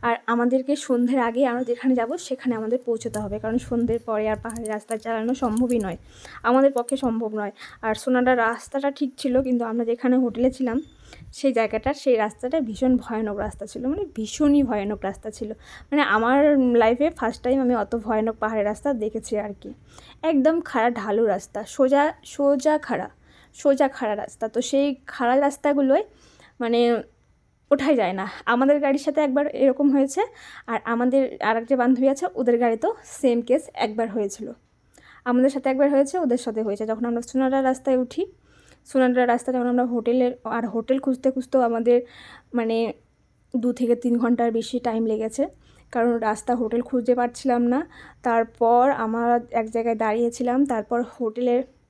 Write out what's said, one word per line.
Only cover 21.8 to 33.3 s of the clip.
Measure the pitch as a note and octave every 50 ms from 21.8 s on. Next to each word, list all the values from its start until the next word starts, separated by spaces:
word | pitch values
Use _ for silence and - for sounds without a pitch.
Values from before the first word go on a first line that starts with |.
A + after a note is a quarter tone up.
| C4+ C4 C4+ C#4 C#4+ D4+ - - _ - -
সোজা | - C#4+ C#4 C#4+ C#4 C4+ D4+ D4+ D4+ -
খাড়া, | - B3+ - - - _ _ _ _ _ _ - _ _
সোজা | - - D4 C#4 C4 D4+ C4+ C4+
খাড়া | - C4 G#3+ G#3 G#3 -
রাস্তা। | - - - - A3 A3
তো | A#3 B3+ -
সেই | - C#4 C#4 C#4+ C4+ C4 _
খাড়া | - - - C4 A#3 B3+ C4+ C#4+
রাস্তাগুলোয় | C#4+ C#4+ - - D4 D4 C#4 C#4 C4 C4+ E4+ G#4+ - _ _ _ - _ _ - - _ _ A#3+
মানে | A3+ A#3 A#3 A#3+ A#3+ A#3+ A3 - - _ _ _ _ _ _ _ _ _ _ _ _
ওঠাই | - - C4+ C#4 D4+ B3
যায় | G#3 F3 F#3 F#3+
না। | F#3+ F#3 - - -
আমাদের | - A#3 A#3+ C4 C4+ C#4+ D4 C#4
গাড়ির | C#4 C#4 C#4 C#4
সাথে | D4+ C#4+ D#4 D4+
একবার | C#4+ B3+ C#4+ C#4+ D4 - - -
এরকম | C#4 B3+ C4 C#4+ C#4+ C4
হয়েছে, | C#4 C4+ C#4 C#4 F4+ G#4+ B4 - - - - - - -
আর | - A#3 A3 - - -
আমাদের | A#3 B3 B3+ B3+ C4+ C4+ - - - - G#3
আর | A3+
এক | A3+ A#3 A#3
যে | C#4
বান্ধবী | B3+ A#3+ B3 C4 B3 C4 C#4 C#4
আছে | C#4 E4+ F4+ - -
ওদের | C4+ A#3 A#3+ A#3 B3
গাড়িতেও | A#3 A3+ A3 - F#4 A4+ - - - - -
সেম | - C4